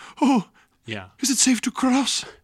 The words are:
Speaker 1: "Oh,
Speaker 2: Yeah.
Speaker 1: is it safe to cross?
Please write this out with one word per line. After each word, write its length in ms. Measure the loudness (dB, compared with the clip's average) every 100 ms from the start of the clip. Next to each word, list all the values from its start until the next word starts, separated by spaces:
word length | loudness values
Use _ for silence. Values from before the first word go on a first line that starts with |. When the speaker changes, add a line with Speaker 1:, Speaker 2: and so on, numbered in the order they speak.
| -14 0
Speaker 1:
"Oh, 280 | 2 2 0 _ _ _ -14
Speaker 2:
Yeah. 200 | -12 -14 -6
Speaker 1:
is 100 | -2
it 80 | 0
safe 220 | 2 0
to 80 | -2
cross? 540 | -2 2 2 0 -4 -8 -16